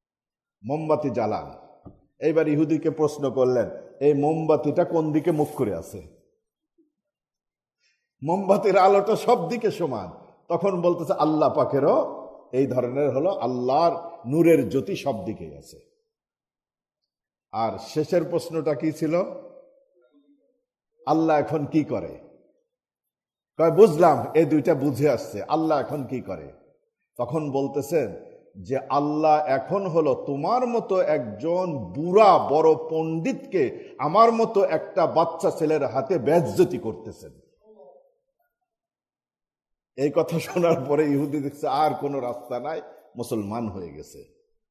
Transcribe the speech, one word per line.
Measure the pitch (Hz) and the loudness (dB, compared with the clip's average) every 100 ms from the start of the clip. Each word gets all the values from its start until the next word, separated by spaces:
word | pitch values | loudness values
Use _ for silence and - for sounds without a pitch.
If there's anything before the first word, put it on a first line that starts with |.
| _ _ _ _ _ _ | _ _ _ _ _ _
মোমবাতি | 104 151 156 151 143 | -6 -4 0 0 0
জ্বালান।" | 117 127 98 - - - _ - - _ - | -2 -2 -4 -8 -16 -20 _ -20 -20 _ -4
এইবার | 147 160 156 | 0 2 2
ইহুদিকে | 147 156 156 156 | 2 2 0 -2
প্রশ্ন | 143 151 - 139 | 0 -2 0 -2
করলেন, | 120 127 127 101 - - - | 2 2 2 0 -6 -16 -2
"এই | 143 | 2
মোমবাতিটা | 143 147 160 160 147 147 143 175 | 2 2 0 2 0 2 0 0
কোন | 165 156 | 0 0
দিকে | 151 151 | 0 0
মুখ | 156 147 - | 0 -2 -2
করে | 117 85 | -4 -4
আছে?" | 80 107 78 _ _ _ _ _ _ _ _ _ _ _ _ _ _ _ _ _ _ _ _ - | -10 -16 -18 _ _ _ _ _ _ _ _ _ _ _ _ _ _ _ _ _ _ _ _ -10
মোমবাতির | 139 185 185 190 202 190 | -4 -2 2 2 4 6
আলোটা | 190 202 196 214 | 6 6 4 0
সব | - 240 160 | 2 2 0
দিকে | 233 220 | -2 -2
সমান। | - 170 117 90 - - _ - | -2 -4 -4 -10 -14 -20 _ -4
তখন | 170 196 185 | -2 0 2
বলতেছে, | 175 175 156 | 2 0 -2
"আল্লাহ | - 151 156 156 | 0 2 4 2
পাকেরও | 143 127 139 147 262 277 - - - - | 2 0 2 4 2 0 -6 -16 -20 -6
এই | 123 135 | 0 0
ধরনের | 127 120 131 147 127 | 0 -2 -2 -2 0
হলো, | 170 | -2
আল্লাহর | 196 120 127 123 139 170 - - - 117 | -2 -4 -2 0 2 2 0 -8 -14 -2
নূরের | 151 165 160 113 | 4 6 6 4
জ্যোতি | 135 135 190 | -2 -4 -6
সব | 139 110 92 | -6 -6 -8
দিকেই | 101 82 71 | -10 -12 -18
আছে।" | - - _ _ _ _ _ _ _ _ _ _ _ _ _ _ _ _ _ | -20 -20 _ _ _ _ _ _ _ _ _ _ _ _ _ _ _ _ _
আর | 104 98 95 | -6 -6 -6
শেষের | - 151 147 180 175 | -8 -6 0 0 0
প্রশ্নটা | 170 - 160 156 147 | -4 -4 -6 -4 -2
কি | 160 | -4
ছিল? | 147 156 170 202 - - - - _ _ _ _ 294 _ _ _ _ _ _ _ _ - | -4 -2 -2 -4 -8 -18 -20 -20 _ _ _ _ _ _ _ _ _ _ _ _ _ -2
"আল্লাহ | 156 160 151 | 0 2 2
এখন | 139 160 143 | 0 -4 0
কি | 160 | 0
করে?" | 147 107 85 - - _ _ _ _ _ _ _ _ _ _ _ _ - | 0 -4 -8 -14 -20 _ _ _ _ _ _ _ _ _ _ _ _ 0
কয়, | 160 | 2
"বুঝলাম, | 151 214 151 175 135 101 | 6 6 8 4 4 2
এই | 151 160 | 2 2
দুইটা | 151 143 151 | 2 2 0
বুঝে | 139 120 147 | 0 0 0
আসছে, | 131 - 208 | 0 -4 -10
আল্লাহ | - 156 160 151 | -4 -2 0 -2
এখন | - 151 127 | -2 -8 -8
কি | 131 | -8
করে?" | 101 90 71 - _ _ _ _ _ - | -8 -12 -14 -20 _ _ _ _ _ -10
তখন | 120 160 151 | -6 -4 -4
বলতেছেন | 135 139 147 135 170 117 90 - - _ 98 | -2 -2 -4 -2 -2 -2 -8 -18 -20 _ -16
যে, | 90 131 | -6 -6
"আল্লাহ | - 135 147 151 156 151 151 | -2 -2 0 0 2 2 2
এখন | 135 135 190 196 | -2 -2 -4 -2
হলো | 160 147 120 - | 0 2 0 -4
তোমার | 139 160 240 240 | -4 -2 0 0
মতো | 233 - 190 | -4 -2 0
একজন | 170 151 120 104 147 180 185 143 | 0 0 -4 -8 -4 -2 -2 -6
বুড়া | 92 127 170 190 214 170 | -8 -6 2 6 8 8
বড় | - 147 160 156 - | 4 4 4 4 0
পণ্ডিতকে | 160 160 160 165 - - 185 123 - - - | -4 -2 -4 -4 -6 -4 -2 -2 -4 -14 -6
আমার | 147 190 226 | 0 6 6
মতো | 226 226 196 | 4 0 2
একটা | 185 156 - - 160 | 0 0 -2 0 0
বাচ্চা | 156 165 - 180 | 2 0 0 -4
ছেলের | - 156 156 135 | -2 0 0 0
হাতে | 131 131 180 | -4 -2 -2
বেজ্জতি | 113 170 120 101 185 - | 2 2 2 2 2 0
করতেছেন।" | 110 - 107 90 78 - _ _ 220 220 - - _ _ _ _ _ _ _ _ _ _ _ _ _ _ _ _ _ _ _ - | -8 -10 -14 -18 -20 -20 _ _ _ -20 -20 -20 _ _ _ _ _ _ _ _ _ _ _ _ _ _ _ _ _ _ _ -4
এই | 147 170 | -2 0
কথা | 156 165 | 0 -2
শোনার | - - 170 160 131 | -4 0 2 2 0
পরে | 147 151 | 0 2
ইহুদি | 139 147 147 | 0 0 -4
দেখছে | 139 - 147 | -6 -6 -4
আর | 135 165 | 0 0
কোনো | - 139 139 | 0 -6 -6
রাস্তা | 120 120 - 123 | -6 -8 -8 -8
নাই, | 139 160 - - _ - | -8 -10 -12 -20 _ -12
মুসলমান | 117 117 101 113 113 | -6 -4 -4 -6 -8
হয়ে | 95 87 | -8 -12
গেছে। | 76 - - - _ _ _ _ | -14 -18 -20 -20 _ _ _ _